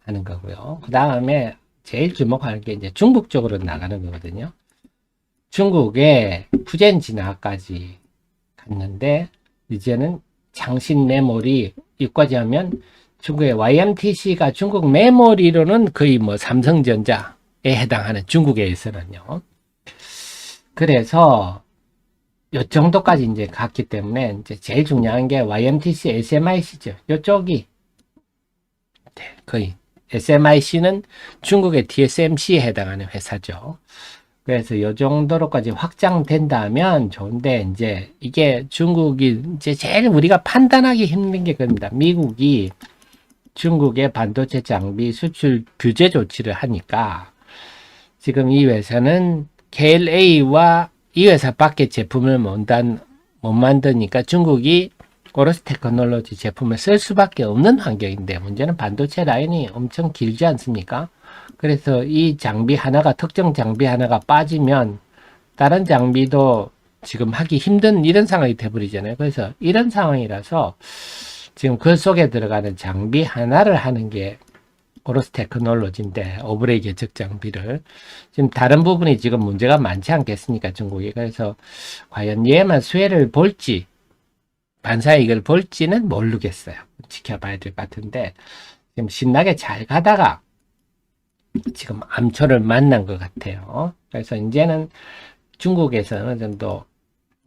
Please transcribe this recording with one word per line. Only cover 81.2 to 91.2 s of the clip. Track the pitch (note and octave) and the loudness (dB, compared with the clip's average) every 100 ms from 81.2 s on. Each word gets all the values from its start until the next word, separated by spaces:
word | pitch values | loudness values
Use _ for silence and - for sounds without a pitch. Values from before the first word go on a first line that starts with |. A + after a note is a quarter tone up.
| A#2 A2+ G#2+ G2+ _ - - - - | -8 -6 -8 -8 _ -20 -18 -20 -14
과연 | G#2 G#2 G#2+ A#2 | -8 -4 0 4
얘만 | D3+ G3 D3+ | 4 4 2
수혜를 | A#2+ F3+ G3 F3+ B2 | 0 0 2 2 2
볼지, | C#3+ F#3 G3 - G2 F#2 _ _ _ _ _ _ _ _ _ | 2 2 0 -4 -4 -6 _ _ _ _ _ _ _ _ _
반사이익을 | - A2+ C3 D3+ A#2 A2+ | -6 -2 4 4 4 0
볼지는 | G2+ E3 F#3+ - D#3+ A3 G#3+ | 0 0 0 -4 -2 0 -2
모르겠어요. | A#2+ A2+ A2 G2 F2 - D#2+ - - - | -2 -2 -2 -6 -10 -14 -18 -20 -20 -20
지켜봐야 | - - G2+ F#2+ G2+ | -18 -12 -12 -10 -12
될 | G2 | -12
것 | F#2+ | -14
같은데, | G2 - G#2 B2 G2 - - - - _ _ | -14 -14 -12 -8 -10 -12 -20 -20 -20 _ _
지금 | - A2 | -8 -8
신나게 | - B2+ B2+ F#3+ F3 | -2 0 2 2 -2
잘 | - G#2+ | -6 -12
가다가 | A2 D3+ F3 G#3 D3+ - _ _ _ _ _ _ _ _ | -4 0 2 4 2 0 _ _ _ _ _ _ _ _